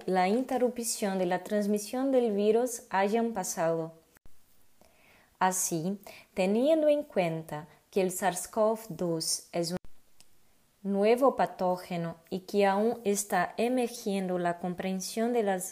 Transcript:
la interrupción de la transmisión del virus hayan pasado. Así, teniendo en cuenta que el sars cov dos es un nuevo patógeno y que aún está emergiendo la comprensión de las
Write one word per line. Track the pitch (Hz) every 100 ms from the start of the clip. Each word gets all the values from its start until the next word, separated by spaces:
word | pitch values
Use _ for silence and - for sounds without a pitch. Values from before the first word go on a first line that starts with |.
| -
la | 185 185
interrupción | 233 262 254 240 226 226 - 202 190
de | 180
la | 180
transmisión | - 208 202 208 208 254 269
del | 262 240
virus | 202 208 226 247 - -
hayan | 190 202 233 233
pasado. | 226 180 190 165 165 165 - _ _ - - - - - - - _ _ _ _ _
Así, | 185 185 - 165 175 196 - - -
teniendo | - 190 220 285 320 302
en | 294
cuenta | 294 202 170 160 160 151 170 - _
que | 202
el | 185
sars | 180 190 175 -
cov | 226 214 226 -
dos | 165 175 160 - - -
es | 175 165
un | 180 - - - - - - - _ _ _
nuevo | 196 196 214 240 269 214
patógeno | 175 - 180 180 - 175 165 - -
y | 185
que | 185 202 196
aún | 196 226 233 202
está | 202 - 185 175 -
emergiendo | 240 254 233 - 208 196 185 180
la | 175 175
comprensión | 180 180 190 190 - 226 233
de | 240
las | 202 185 -